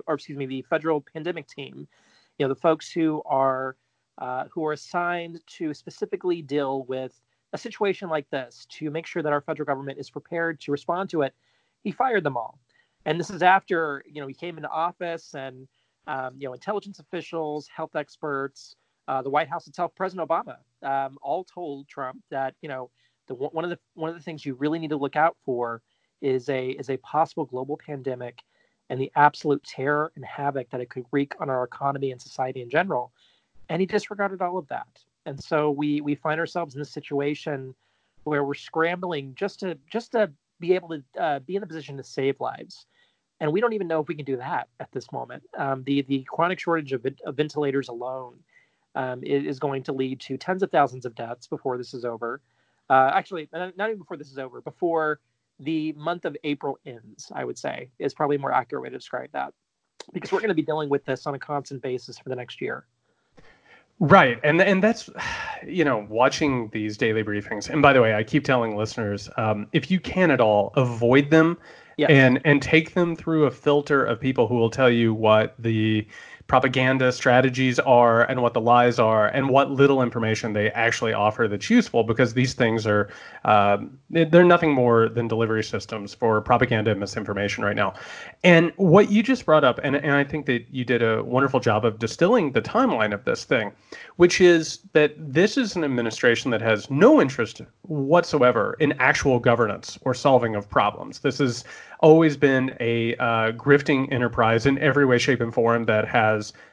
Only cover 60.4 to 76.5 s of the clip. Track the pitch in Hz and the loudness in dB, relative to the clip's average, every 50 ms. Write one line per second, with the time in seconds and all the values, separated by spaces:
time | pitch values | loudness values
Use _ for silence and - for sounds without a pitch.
60.4 | 220 214 185 156 147 156 151 156 156 143 143 143 - - 131 123 - 151 143 135 | -2 0 -2 -2 -2 -2 -4 -4 -2 -2 -2 -2 -2 -4 -6 -6 -6 -8 -10 -10
61.4 | - - 147 143 131 - 139 131 - 127 127 123 - - 120 - _ 127 127 127 | -10 -8 -8 -8 -8 -10 -12 -10 -8 -8 -8 -8 -10 -14 -20 -18 _ -10 -10 -10
62.4 | 123 117 - - 123 123 120 127 - _ _ _ _ _ _ _ _ _ _ - | -10 -14 -12 -10 -8 -8 -8 -10 -14 _ _ _ _ _ _ _ _ _ _ -20
63.4 | - - _ _ _ _ - _ _ _ _ - 185 143 180 190 160 127 120 113 | -20 -20 _ _ _ _ -20 _ _ _ _ -2 4 6 8 8 8 6 2 0
64.4 | - 151 151 170 190 190 196 190 185 220 233 - - - - - - - - - | 0 2 2 4 4 4 2 2 2 2 0 -2 -6 -14 -14 -10 -10 -8 -8 -8
65.4 | - - - - - - 160 185 156 143 127 107 104 104 107 113 123 139 139 - | -10 -12 -12 -14 -12 -6 -2 0 0 0 0 -2 -4 -4 0 2 2 2 2 0
66.4 | 160 147 135 123 117 104 - 113 107 107 104 - - 113 110 110 107 107 104 104 | 0 0 0 -2 -4 -6 -6 -6 -6 -6 -4 -2 -2 0 0 0 -2 -2 -4 -6
67.4 | 101 - 113 104 - - - 156 143 143 135 131 117 110 110 107 110 - - 151 | -6 -6 -8 -8 -8 -4 0 4 4 6 6 6 4 4 2 0 -2 -2 -2 -2
68.4 | 143 - 135 123 117 113 107 104 110 110 - - 113 104 101 98 104 - - - | 0 0 0 0 0 -2 -2 -4 -6 -6 -4 -6 -4 -4 -6 -6 -10 -10 -6 -4
69.4 | 110 - 110 104 104 - - 165 131 - 185 180 - - - 185 185 165 143 123 | -2 -2 -2 -4 -6 -4 -4 -4 -2 -2 -2 -4 -4 -4 0 2 2 2 4 4
70.4 | 120 107 107 104 101 98 - 127 131 123 120 113 120 120 123 139 143 143 160 160 | 4 4 4 4 2 2 0 0 0 0 -2 0 2 4 4 4 4 6 6 6
71.4 | 160 165 175 - - - - - - - - - 147 143 156 139 135 127 123 127 | 6 4 2 -2 -8 -18 -20 -20 -20 -14 -4 0 4 6 8 8 8 8 6 4
72.4 | - 156 143 143 139 - - 160 165 - - 185 175 170 165 156 - 165 160 156 | 4 4 2 2 4 4 2 2 2 2 0 0 0 0 -2 -4 -4 -2 2 2
73.4 | 151 131 127 - - 147 143 147 143 - 147 139 127 110 117 113 - 135 131 127 | 2 2 2 0 0 2 2 2 2 2 2 2 2 0 -2 -2 -2 0 2 2
74.4 | 120 107 123 120 113 113 - - 131 123 120 117 117 113 110 107 113 110 107 110 | 2 2 2 2 2 0 2 4 4 4 4 4 2 2 2 2 4 6 6 6
75.4 | 110 107 - - 110 113 113 110 110 110 110 107 104 - - - - - - - | 4 0 -4 -6 -4 -2 0 0 2 2 0 0 -2 -4 -12 -20 -20 -20 -20 -20
76.4 | - - | -2 2